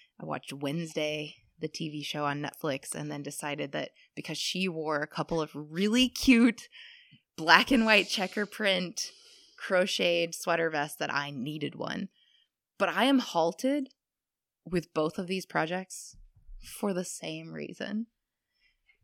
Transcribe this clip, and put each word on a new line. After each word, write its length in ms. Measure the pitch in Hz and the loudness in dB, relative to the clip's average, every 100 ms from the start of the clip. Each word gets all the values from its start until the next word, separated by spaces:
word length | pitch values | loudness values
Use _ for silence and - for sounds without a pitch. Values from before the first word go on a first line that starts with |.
| _ - | _ -14
I 40 | |
watched 280 | 156 147 - | -8 -8 -8
Wednesday, 840 | 139 143 156 165 160 151 151 151 - _ _ | -6 -4 -4 -4 -2 -2 -2 -8 -14 _ _
the 100 | 156 | -10
T 200 | - 160 | -6 -8
V 120 | 151 | -6
show 220 | 143 151 | -8 -4
on 180 | 147 143 | -2 -2
Netflix, 520 | 147 - 147 135 - | -4 -4 -4 -4 -6
and 160 | 160 147 | -8 -8
then 120 | 147 | -8
decided 500 | 143 - 151 147 143 | -8 -8 -6 -6 -6
that 180 | 151 143 - _ | -6 -8 -12 _
because 240 | - - 156 | -14 -8 -6
she 300 | - 185 190 | -4 -2 -2
wore 340 | 160 156 151 | -2 -2 -2
a 40 | 151 | -2
couple 340 | - 156 165 | -4 -2 -2
of 100 | 151 | -2
really 540 | 143 151 160 202 233 254 | -6 -8 0 2 4 4
cute 600 | - - 233 233 - - - - - - - _ - | 4 6 8 8 4 -6 -20 -20 -20 -20 -20 _ -4
black 340 | 160 175 - | 8 8 10
and 140 | 269 | 4
white 240 | 220 214 180 | 6 6 4
checker 380 | - 185 - 202 | 0 -2 -2 -6
print 640 | - 214 185 180 - - - - - - - | -2 0 2 0 -6 -8 -10 -20 -20 -20 -14
crocheted 800 | - 185 196 - 180 170 170 | 0 2 2 2 2 2 0
sweater 360 | 170 - 170 165 | -2 0 2 2
vests 260 | 156 151 - | 0 -4 -4
that 140 | 160 | -4
I 180 | 139 143 | -2 -4
needed 440 | 143 131 151 147 | -6 -6 -6 -8
one. 340 | - - - 190 - _ _ _ _ _ - | -6 -6 -6 -8 -12 _ _ _ _ _ -4
But 100 | 190 | -2
I 140 | 170 | 2
am 140 | 247 269 | 4 4
halted 680 | 226 180 165 180 262 294 262 - _ _ _ _ _ _ - | 2 2 2 2 0 0 -2 -10 _ _ _ _ _ _ -4
with 240 | 175 156 | -2 -2
both 240 | - 156 160 | 0 0 -2
of 80 | 175 | -4
these 200 | 190 - | -4 -2
projects 720 | 160 160 180 190 - - - - _ - - | -2 0 -2 -6 -12 -16 -18 -20 _ -18 -16
for 280 | - - 208 | -14 -6 -2
the 100 | 180 | -2
same 480 | 180 - 165 160 165 | -4 -8 -10 -10 -10
reason, 540 | 160 147 170 202 208 233 _ _ _ _ _ _ _ _ _ | -10 -10 -8 -6 -6 -6 _ _ _ _ _ _ _ _ _